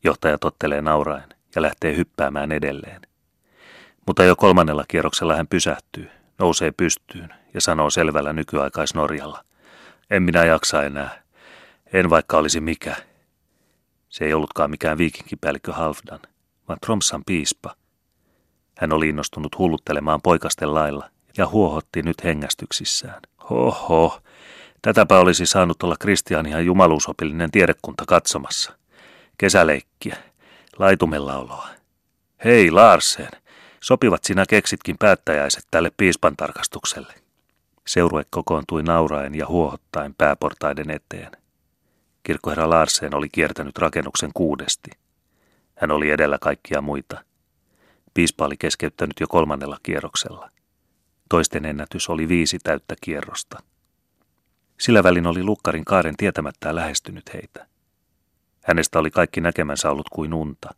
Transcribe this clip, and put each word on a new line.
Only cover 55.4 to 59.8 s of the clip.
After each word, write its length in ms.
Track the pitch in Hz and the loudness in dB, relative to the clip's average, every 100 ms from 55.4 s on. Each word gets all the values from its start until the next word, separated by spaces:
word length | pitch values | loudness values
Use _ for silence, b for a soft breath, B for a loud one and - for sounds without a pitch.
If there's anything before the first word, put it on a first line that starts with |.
lukkarin 420 | 95 104 - 78 | -4 -4 -4 -6
kaaren 320 | 76 95 80 76 | 0 0 0 -2
tietämättään 580 | 101 - 76 - 76 | -4 -4 -8 -10 -8
lähestynyt 580 | 82 80 71 - - - | -6 -6 -8 -10 -20 -18
heitä. 340 | - - - - _ _ _ _ _ _ _ _ _ | -18 -18 -20 -20 _ _ _ _ _ _ _ _ _
Hänestä 360 | - 85 80 85 | -6 -6 -4 -4
oli 120 | 80 | -4
kaikki 300 | - 85 - | -4 -4 -4
näkemänsä 500 | 85 82 78 71 | -6 -6 -8 -6